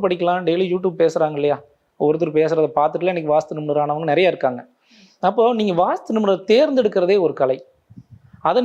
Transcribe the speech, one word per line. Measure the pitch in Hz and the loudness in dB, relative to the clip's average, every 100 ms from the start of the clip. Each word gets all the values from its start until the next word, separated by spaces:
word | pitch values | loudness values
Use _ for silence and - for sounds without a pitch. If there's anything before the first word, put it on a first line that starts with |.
| 196 | -2
படிக்கலாம், | 180 175 180 170 | 0 -2 -2 -2
டெய்லி | 175 185 | -2 -2
YouTube | 180 185 160 | -2 -4 0
பேசுறாங்க | 165 165 156 147 | 0 0 -2 0
இல்லையா, | 147 135 - _ _ _ | -2 -2 -8 _ _ _
ஒருத்தர் | 151 160 165 151 | -2 0 0 0
பேசுறத | 156 160 156 147 | 0 0 0 2
பார்த்துட்டுலாம் | 151 160 175 180 | 0 0 -4 -4
இன்னைக்கு | 156 | 0
வாஸ்து | 151 151 156 | -2 -2 -8
நிபுணர் | 151 147 | -4 -2
ஆனவங்க | 147 151 160 | -2 -4 0
நிறைய | 143 185 | 2 2
இருக்காங்க. | - 135 120 - _ _ - - _ | 0 -4 -4 -14 _ _ -20 -20 _
அப்போ | 185 220 233 233 | -2 2 2 2
நீங்க | 208 175 | 0 0
வாஸ்து | 196 339 - 220 | 0 -2 -4 0
நிபுணரை | 202 185 190 | 0 0 2
தேர்ந்தெடுக்கிறதே | 226 302 262 214 196 180 202 160 | 4 4 2 0 0 2 2 2
ஒரு | 143 | 0
கலை, | 131 131 - _ _ - _ - _ - 156 | -2 -2 -8 _ _ -20 _ -20 _ -4 0
அதை | 214 | 2